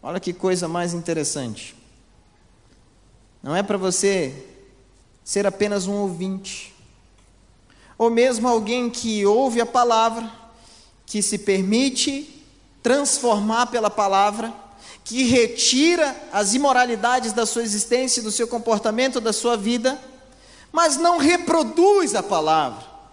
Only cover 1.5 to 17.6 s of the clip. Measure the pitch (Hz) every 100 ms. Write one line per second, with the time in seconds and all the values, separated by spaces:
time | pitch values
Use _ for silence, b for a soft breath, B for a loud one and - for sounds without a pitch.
1.5 | 104 - - _ _ _ _ _ _ _
2.5 | _ _ _ _ _ _ _ _ _ -
3.5 | 165 202 202 185 180 196 190 143 143 -
4.5 | - - _ _ _ _ _ - 202 202
5.5 | 190 208 202 185 202 202 165 185 190 196
6.5 | - - _ - _ _ _ _ _ _
7.5 | _ _ b b b 226 233 254 233 240
8.5 | 233 208 247 240 240 233 214 196 214 269
9.5 | 233 233 247 247 226 226 226 226 - -
10.5 | b b b b _ - 214 202 - -
11.5 | 190 190 220 277 254 - 277 294 - -
12.5 | _ _ _ 233 269 285 - 240 214 208
13.5 | 226 240 240 214 208 202 190 202 208 226
14.5 | 226 - B B B - 233 254 254 226
15.5 | 240 - 254 311 349 302 - - 196 202
16.5 | 240 285 254 247 226 233 254 233 208 226
17.5 | 240